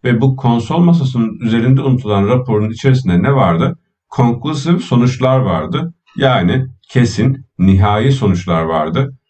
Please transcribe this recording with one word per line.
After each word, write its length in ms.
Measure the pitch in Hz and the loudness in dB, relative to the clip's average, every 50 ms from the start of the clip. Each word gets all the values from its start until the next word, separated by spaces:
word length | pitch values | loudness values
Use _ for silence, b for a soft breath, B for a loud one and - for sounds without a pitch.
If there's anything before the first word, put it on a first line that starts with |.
| - | 0
Ve 180 | 123 123 110 | 0 0 2
bu 140 | 127 135 131 | 2 0 0
konsol 440 | - - 120 117 117 104 - 156 170 | 0 0 0 0 0 -2 -2 0 2
masasının 600 | 175 175 170 165 135 131 127 117 113 110 - - | 4 4 4 2 0 -2 -2 -2 -4 -4 -4 -6
üzerinde 420 | 117 110 113 117 117 127 135 131 | -4 -2 -2 0 2 2 2 2
unutulan 460 | 135 135 127 123 - 104 104 98 98 | 2 0 -2 0 0 -2 0 0 2
raporun 420 | 104 123 127 127 127 110 104 107 110 | 2 0 0 0 0 -2 -2 -2 -4
içerisinde 540 | 113 - - 135 131 127 131 - - - - | -6 -2 0 2 2 2 2 0 0 2 2
ne 100 | 135 139 | 2 2
vardı? 460 | 131 - 87 85 82 85 - - _ _ _ _ _ _ _ - | 2 2 0 0 0 -2 -2 -4 _ _ _ _ _ _ _ -2
Conclusive 640 | - 127 120 117 - - 151 156 139 131 165 175 175 | 0 0 0 0 -2 -4 -6 -6 -4 0 0 0 0
sonuçlar 600 | - - 127 120 120 127 - - 131 131 131 131 | 0 0 0 2 2 0 0 0 0 0 2 2
vardı. 540 | 123 95 85 82 78 78 - 151 170 170 - _ _ _ _ | 0 0 -2 -4 -4 -4 -4 -6 -6 -6 -10 _ _ _ _
Yani 500 | - 139 131 127 104 87 87 - 131 131 - - _ _ _ | -2 0 0 2 2 0 0 0 0 -4 -6 -12 _ _ _
kesin, 560 | - 127 123 107 - - 113 135 135 - - _ _ - | 0 0 0 0 0 0 0 0 0 -2 -8 _ _ 0
nihai 520 | 90 95 95 95 104 104 104 107 117 139 | 2 2 4 4 4 2 2 2 2 0
sonuçlar 520 | 135 - 113 101 90 85 90 90 85 82 82 | 0 2 0 0 0 -2 -2 -2 -2 -2 -2
vardı. 500 | 80 82 80 76 80 82 135 135 - - _ _ | -2 -2 -2 -2 -2 -2 -2 -2 -4 -6 _ _